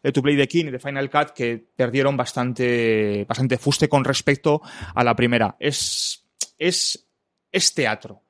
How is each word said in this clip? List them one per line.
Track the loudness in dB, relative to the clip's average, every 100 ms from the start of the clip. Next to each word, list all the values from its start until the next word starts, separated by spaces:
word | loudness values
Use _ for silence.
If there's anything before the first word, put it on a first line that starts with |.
eh, | 0
To | 0
Play | 2 2
the | 2
King | 0 -4
y |
The | -8
Final | -8 -6 -2
Cut, | -2 -2
que | -4 -4 -4 _
perdieron | -2 0 2 2
bastante, | 0 -4 -2 -4 0 0 2 2 2 0 -2 -4
bastante | -2 0 0
fuste | 0 2 4
con | 4
respecto | 2 0 0 2 2 0 -2 -14 -6
a | 0
la | 2 4
primera. | 2 2 0 0
Es, | -4 -2 -4 -4 -6 -8 _ _ -12 _
es, | -2 0 -2 -6 _ _ _ _ _
es | 0 0
teatro. | 0 -2 -2 -10 -20